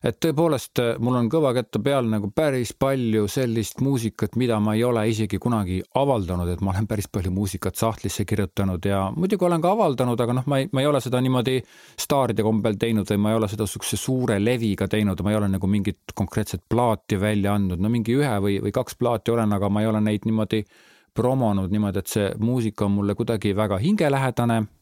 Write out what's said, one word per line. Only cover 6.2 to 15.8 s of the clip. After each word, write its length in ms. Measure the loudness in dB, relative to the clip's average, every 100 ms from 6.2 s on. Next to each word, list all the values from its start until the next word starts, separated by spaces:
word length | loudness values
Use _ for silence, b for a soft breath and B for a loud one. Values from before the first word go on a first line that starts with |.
| 0 -2 -2
et 80 | -2
ma 80 | -2
olen 160 | -2 -2
päris 200 | -2 -4
palju 220 | -4 -2
muusikat 420 | -2 -2 -4 -6 -2
sahtlisse 460 | -2 -2 -6 -6 -4
kirjutanud 560 | -2 -2 -2 -2 0 0
ja 220 | 0 -2 -2
muidugi 320 | -2 0 2
olen 120 | 2
ka 100 | 2
avaldanud, 480 | 2 2 2 0 0
aga 140 | 0 0
noh, 80 | 0
ma 140 | 0
ei, 80 | 0
ma 120 | 0
ei 40 | 2
ole 140 | 2
seda 160 | 0 0 2
niimoodi 320 | 2 2 0 -4 B B B
staaride 480 | 0 2 2 2 2
kombel 320 | 2 0 0
teinud 320 | 0 0 0
või 140 | 0 2
ma 80 |
ei 60 | 2
ole 100 | 0
seda 160 | -2 -4
sihukese 320 | -4 -6 -6
suure 400 | -2 0 2 2
leviga 480 | 2 2 0 0 0
teinud, 380 | 0 0 0 0
ma 80 |
ei 60 | 0
ole 80 | 0 0
nagu 120 | 0
mingit 460 | 0